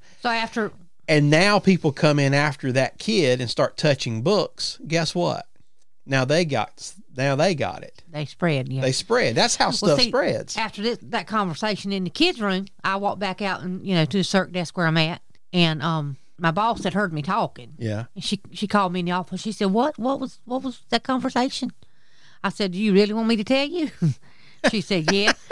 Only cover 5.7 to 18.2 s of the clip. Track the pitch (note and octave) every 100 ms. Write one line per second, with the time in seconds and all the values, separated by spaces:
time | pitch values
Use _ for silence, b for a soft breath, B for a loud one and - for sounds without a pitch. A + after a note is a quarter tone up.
5.7 | - - - - C3+ C3 D#3+ E3 B2+ G#2+
6.7 | - - - - - C3+ C3+ F3+ D3+ G2
7.7 | - - - - D3+ D3 - E3+ C#3 B2+
8.7 | C3 C3 C3+ - A#3+ C3+ A#2 A3+ - C4
9.7 | G#3+ A#3 C#4 B3 B3 - A2 A2 - A3
10.7 | - A3 A#3 B2+ A3 F3 G#3+ F#3+ D3 G#3+
11.7 | G3 G3 G3 F3 - F4 A#3+ G#3 F#3 G3
12.7 | - F#3+ G3 G3 G3 G3 F#3 G3+ F3+ F#3
13.7 | F#3 G3 F3+ D3 G3 F3 F#3+ C#3+ F3+ E3
14.7 | - E3 D#3+ D#3+ F3 - - - F3+ E3+
15.7 | D#3 D#3+ D#3+ C#3+ C3+ - - E3 E3 A3+
16.7 | G#3 G3 F#3 G3 D3+ D3 A3 E3 - A#2+
17.7 | - A2+ G#2+ A#2 F#3+